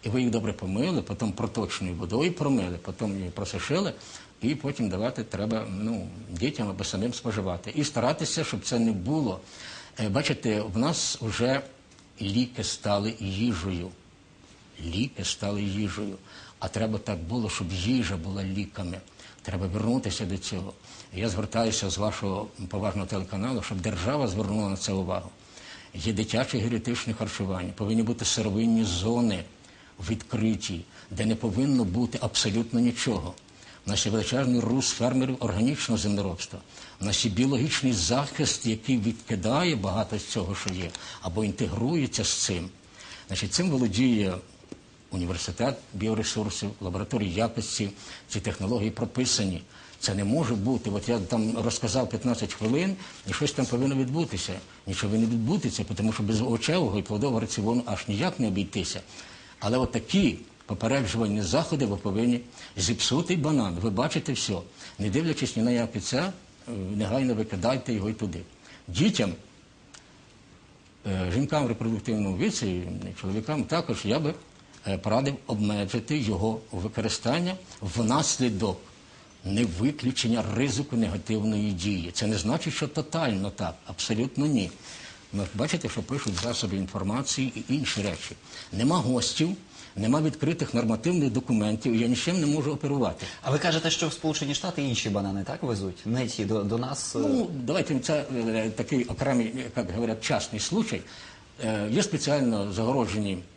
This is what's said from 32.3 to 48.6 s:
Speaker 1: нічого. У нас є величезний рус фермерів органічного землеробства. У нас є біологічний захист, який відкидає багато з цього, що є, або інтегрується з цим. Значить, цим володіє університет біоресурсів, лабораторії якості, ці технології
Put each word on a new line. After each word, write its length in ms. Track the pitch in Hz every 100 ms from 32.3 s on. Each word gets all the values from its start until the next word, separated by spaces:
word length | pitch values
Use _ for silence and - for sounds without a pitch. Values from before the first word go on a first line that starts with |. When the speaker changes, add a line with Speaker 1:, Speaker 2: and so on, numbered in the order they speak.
| - 113 104 117 120
Speaker 1:
нічого. 540 | 120 120 - 101 76 - - - - - -
У 20 |
нас 160 | 104 110
є 60 |
величезний 480 | 110 101 123 131 123
рус 320 | 113 131 127
фермерів 460 | - 120 127 131 127
органічного 580 | 117 98 120 147 - 110
землеробства. 640 | 101 101 98 85 - 87 - - - -
У 40 | 101
нас 200 | 101 117
є 60 |
біологічний 600 | 98 131 135 151 - 127
захист, 720 | 110 82 123 143 - 143 - 113
який 320 | 110 - 127
відкидає 800 | 104 110 - 107 98 135 180 139
багато 440 | 95 92 104 107
з 60 | -
цього, 300 | 117 90 98
що 180 | -
є, 160 | 92 87 - - -
або 220 | 92 87
інтегрується 800 | 107 92 110 104 117 170 135 -
з 100 | 107
цим. 360 | - - 90 90 - - - - - -
Значить, 260 | 92 98
цим 160 | - 185
володіє 640 | 135 120 95 131 113 98 92 - - - - - - -
університет 640 | 95 87 90 - 87 123 131 -
біоресурсів, 760 | 98 110 110 107 113 104 - 101 -
лабораторії 520 | 95 92 113 123 101
якості, 560 | 87 113 117 110 - 101 98 - - -
ці 120 | 107
технології 520 | 104 95